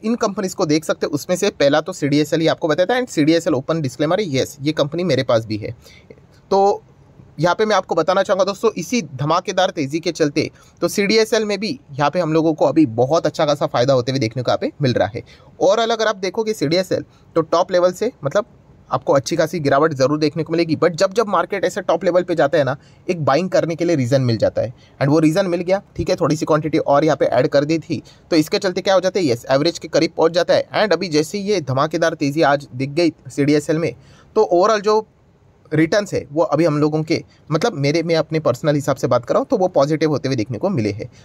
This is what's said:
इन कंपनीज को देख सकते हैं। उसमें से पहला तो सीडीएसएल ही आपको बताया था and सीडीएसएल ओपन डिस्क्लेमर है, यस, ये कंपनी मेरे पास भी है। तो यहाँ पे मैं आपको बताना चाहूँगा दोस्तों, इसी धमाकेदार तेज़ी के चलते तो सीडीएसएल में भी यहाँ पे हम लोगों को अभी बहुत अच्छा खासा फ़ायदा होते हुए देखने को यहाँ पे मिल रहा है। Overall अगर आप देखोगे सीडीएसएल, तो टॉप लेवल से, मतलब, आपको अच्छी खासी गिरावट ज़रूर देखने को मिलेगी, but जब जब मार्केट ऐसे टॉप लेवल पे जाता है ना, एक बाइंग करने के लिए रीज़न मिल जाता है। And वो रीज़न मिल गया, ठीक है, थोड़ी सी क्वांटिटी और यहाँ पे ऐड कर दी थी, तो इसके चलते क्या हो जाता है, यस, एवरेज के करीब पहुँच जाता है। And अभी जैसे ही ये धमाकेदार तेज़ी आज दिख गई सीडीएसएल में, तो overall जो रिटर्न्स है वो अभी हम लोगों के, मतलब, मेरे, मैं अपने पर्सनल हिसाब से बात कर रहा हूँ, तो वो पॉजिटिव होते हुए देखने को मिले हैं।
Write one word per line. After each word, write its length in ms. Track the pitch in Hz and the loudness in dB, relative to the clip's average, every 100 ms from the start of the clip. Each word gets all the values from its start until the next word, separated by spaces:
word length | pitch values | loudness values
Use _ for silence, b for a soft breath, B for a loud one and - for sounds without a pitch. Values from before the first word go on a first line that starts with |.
इन 120 | 214 233 | -2 -2
कंपनीज 380 | 214 196 190 | -4 -4 -6
को 120 | - 175 | -4 0
देख 200 | 156 156 | 0 -2
सकते 200 | 185 - | -4 -4
हैं। 80 | |
उसमें 220 | 143 - 180 | -4 -4 -2
से 120 | 208 | -2
पहला 300 | - 139 151 | 2 2 2
तो 120 | 160 | 0
सीडीएसएल 480 | 185 143 143 151 165 | -4 0 0 0 0
ही 60 | 156 | 0
आपको 200 | 135 170 | 0 0
बताया 260 | 151 185 | 0 0
था 60 | 247 | 0
and 80 | 247 | -2
सीडीएसएल 440 | - 147 165 165 135 | 0 2 2 2 -2
ओपन 260 | 143 165 | -2 -4
डिस्क्लेमर 380 | 139 - 151 185 | -4 -4 -2 -2
है, 160 | 202 131 | -2 -2
यस, 220 | - - | -4 -4
ये 100 | 139 | -4
कंपनी 320 | 156 151 165 | -2 -2 -2
मेरे 200 | 180 131 | -2 0
पास 220 | 127 117 110 | 2 0 0
भी 120 | 107 | -6
है। 180 | 107 - B B B - - _ - | -8 -12 B B B -20 -20 _ -2
तो 320 | - 196 - - _ - - - - | 2 2 0 -6 _ -20 -20 -16 -2
यहाँ 160 | 170 175 | 0 0
पे 100 | 214 | 2
मैं 100 | 196 | 0
आपको 200 | - 170 | 0 0
बताना 280 | 160 185 | 2 2
चाहूँगा 200 | 196 190 190 | 2 0 0
दोस्तों, 240 | 202 226 - | 0 -2 -2
इसी 240 | 160 247 156 127 | -4 -4 -4 -4
धमाकेदार 540 | 143 170 185 190 185 | 0 0 0 0 0
तेज़ी 300 | 185 135 160 | 0 -4 -4
के 120 | 170 | -4
चलते 380 | 160 151 - 120 - b b | -2 0 0 -4 -6 b b
तो 60 | 170 | -4
सीडीएसएल 580 | 175 196 220 220 220 208 | 0 2 2 2 0 0
में 120 | 196 | -4
भी 200 | 208 - - | -6 -8 -10
यहाँ 180 | 139 143 | -2 -2
पे 80 | 175 | 0
हम 140 | 160 | 0
लोगों 200 | 160 160 | 2 2
को 120 | 156 151 | 2 2
अभी 200 | 156 147 | 4 2
बहुत 380 | 113 113 165 156 | 2 0 2 0
अच्छा 200 | - 151 | 0 0
खासा 220 | 143 160 | 0 -2
फ़ायदा 260 | 127 127 | 0 2
होते 180 | 131 120 | 2 0
हुए 80 | 131 | -2
देखने 240 | 113 131 | -2 -4
को 80 | 123 | -2
यहाँ 60 | 117 | -2
पे 140 | 262 - | -2 -2
मिल 120 | 139 | 0
रहा 140 | 110 92 | 0 -2
है। 160 | 104 - B B - | -4 -14 B B 0
Overall 300 | 269 311 226 | 2 2 2
अगर 160 | 226 220 | 0 -2
आप 80 | 202 | -2
देखोगे 380 | 185 185 220 | -4 -4 -4
सीडीएसएल, 500 | 214 170 175 185 - - b b - | -2 0 0 0 -4 -6 b b -2
तो 60 | |
टॉप 300 | 156 170 180 | 0 0 2
लेवल 200 | 180 180 | 2 2
से, 200 | 180 214 - | 0 -6 -4
मतलब, 220 | 135 202 - _ _ - - | -4 -4 -4 _ _ -20 -6
आपको 240 | 131 - | -4 2
अच्छी 220 | 139 - 165 | 0 0 -2
खासी 240 | 160 180 | -2 -2
गिरावट 340 | 135 139 151 | 0 2 2
ज़रूर 260 | 135 170 151 | 2 0 2
देखने 240 | 156 165 | -2 -2
को 100 | 156 | -4
मिलेगी, 220 | 165 165 147 | -2 -2 0
but 200 | 165 160 | 0 2
जब 180 | 190 | -2
जब 140 | 190 208 | 0 0
मार्केट 380 | 180 175 196 180 | 0 -2 -2 -2
ऐसे 160 | 208 | -4
टॉप 220 | 185 165 | -6 -4
लेवल 200 | 185 175 | 0 0
पे 120 | 180 165 | 0 0
जाता 220 | 143 165 | 2 2
है 60 | |
ना, 120 | 131 135 b b - | 0 -4 b b -8
एक 140 | 175 135 | -4 0
बाइंग 240 | 139 185 | 0 0
करने 260 | 180 160 160 | 0 0 -2
के 100 | 170 | 0
लिए 100 | 160 | 0
रीज़न 260 | 120 135 | 2 2
मिल 160 | 123 107 | 2 0
जाता 240 | 98 - | 0 0
है। 120 | 110 - b b | -6 -8 b b
And 80 | 131 | 2
वो 100 | 156 | 4
रीज़न 280 | 156 165 190 | 4 2 0
मिल 140 | 175 | -2
गया, 200 | 180 190 - - | 0 -2 -4 -8
ठीक 140 | 165 | -4
है, 60 | 180 | 0
थोड़ी 200 | 170 156 | 0 0
सी 100 | 156 | 0
क्वांटिटी 320 | 160 156 156 | 0 0 -2
और 280 | - 143 156 | 2 2 4
यहाँ 120 | 143 | 2
पे 80 | 160 | 2
ऐड 200 | 120 139 | 2 2
कर 180 | 139 147 | 2 0
दी 140 | 165 | -2
थी, 220 | - 123 - B B | -4 -8 -10 B B
तो 40 | 160 | 0
इसके 240 | 156 208 | 2 0
चलते 220 | 190 185 | -2 -2
क्या 120 | 190 | 2
हो 60 | 190 | 2
जाता 200 | 185 202 | 2 0
है, 60 | 160 | 0
यस, 180 | 117 - | -2 0
एवरेज 280 | 135 160 - | 0 0 -4
के 80 | 165 | -2
करीब 240 | - 160 - | 0 0 2
पहुँच 140 | 160 | 0
जाता 220 | 170 170 | 2 2
है। 160 | 143 - 147 | 0 0 -2
And 180 | 208 | 0
अभी 140 | 165 185 | 0 0
जैसे 280 | 147 156 208 | -2 -2 -4
ही 140 | 196 | -2
ये 100 | 202 | -2
धमाकेदार 520 | 135 131 156 165 165 | -2 0 0 0 -2
तेज़ी 280 | 160 143 147 | 0 -2 2
आज 240 | 147 143 147 123 | 2 2 -2 -8
दिख 140 | 135 | -6
गई 220 | 147 170 - 127 | 0 0 -2 -8
सीडीएसएल 480 | - 139 151 151 160 | -2 2 2 2 -2
में, 160 | 160 - b b b 220 | -2 -6 b b b 0
तो 140 | 214 | 2
overall 300 | 175 208 214 | 4 4 2
जो 220 | 202 214 220 _ _ _ _ _ - | 2 0 -2 _ _ _ _ _ -4
रिटर्न्स 420 | 151 160 165 202 | 0 2 2 0
है 80 | 165 - | -4 -4
वो 120 | 143 | -2
अभी 220 | 160 - 165 | 0 2 2
हम 120 | 147 | 2
लोगों 220 | 151 156 | 0 0
के, 160 | 156 156 - b b | -2 -4 -4 b b
मतलब, 220 | 160 233 | -2 -2
मेरे, 280 | 160 139 165 | -2 0 0
मैं 120 | 165 160 | 0 0
अपने 240 | 147 156 | 0 -2
पर्सनल 360 | 156 117 156 147 | -2 -2 0 -2
हिसाब 200 | 139 135 | -2 -2
से 120 | 147 | 0
बात 180 | 123 - | 0 0
कर 80 | |
रहा 60 | 180 | -2
हूँ, 80 | 269 | 0
तो 80 | 233 | 0
वो 100 | 180 | 2
पॉजिटिव 420 | 156 143 156 160 | 2 2 2 0
होते 200 | 143 131 | 0 -2
हुए 60 | 131 | -4
देखने 220 | 107 113 | -4 -4
को 120 | 185 | -2
मिले 220 | 170 107 | -2 -2
हैं। 180 | 101 - b | -4 -10 b